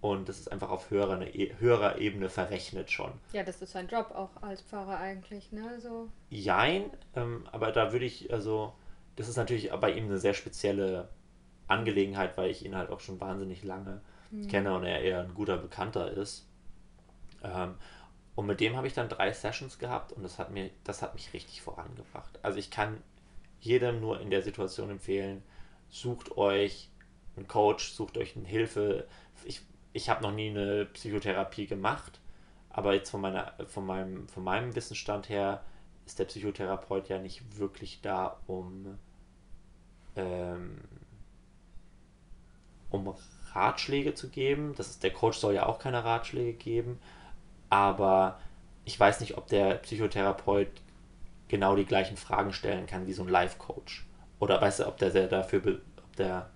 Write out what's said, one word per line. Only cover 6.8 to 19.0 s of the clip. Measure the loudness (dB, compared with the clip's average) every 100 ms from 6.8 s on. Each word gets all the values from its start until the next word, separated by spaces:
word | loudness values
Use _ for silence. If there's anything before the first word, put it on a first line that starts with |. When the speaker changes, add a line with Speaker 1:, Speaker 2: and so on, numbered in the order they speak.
| -2 -10 -10
Speaker 1:
ähm, | -4 -4 -4 -8
aber | -2 2
da | 4 4
würde | 2
ich, | -2 -6 -4
also, | -2 0 0 -2 -8 -16 -16 -16 -10
das | -6
ist | -2
natürlich | 0 0 -2 2
bei | 2
ihm | 2
eine | -2 2
sehr | 2
spezielle | 2 -4 -2 0 2 2 0 -6 -14 -20 -20 -20 -18 0
Angelegenheit, | 0 2 4 2 2 -2 0
weil | -2
ich | -2
ihn | -6 -6
halt | -6
auch | -8
schon | -10 -8
wahnsinnig | -6 -4 -6 -8
lange | -8 -8 -8 -12 -14 -20 -14
Speaker 2:
Mhm. | -10 -2
Speaker 1:
kenne | 0 2
und | 0
er | 0 0
eher | 2 0
ein | -4
guter | -4 0 0
Bekannter | -2 -6 -4 -2 -2
ist. | -2 -6 -8 -16 -18 -16 -16 -18 -20 -20 -18 -18 -12
Ähm, | -8 -4 -4 -6 -16 -18 -20 -20 -10
und | -6 -2
mit | 2
dem | 2 2
habe | -2
ich |
dann | -2